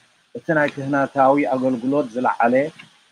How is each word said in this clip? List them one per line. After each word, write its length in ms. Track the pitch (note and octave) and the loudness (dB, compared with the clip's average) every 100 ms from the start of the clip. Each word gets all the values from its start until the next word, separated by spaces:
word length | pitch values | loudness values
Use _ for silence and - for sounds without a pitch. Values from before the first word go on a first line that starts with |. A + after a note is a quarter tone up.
| _ _ _ A#2 | _ _ _ -10
እቲ 120 | - | -4
ናይ 180 | D#3 D3 | 0 -2
ክህነታዊ 680 | C#3+ C#3 C#3+ C3+ C#3 C3+ C#3+ D3 | -4 -4 -2 0 2 4 4 0
ኣገልግሎት 640 | C3 C3 B2+ B2+ C#3 B2+ | 0 -2 -2 -2 -2 -2
ዝለዓለ 460 | A#2 B2 G2+ A#2+ C3 D3+ - - _ _ | -2 -2 0 2 2 0 -6 -20 _ _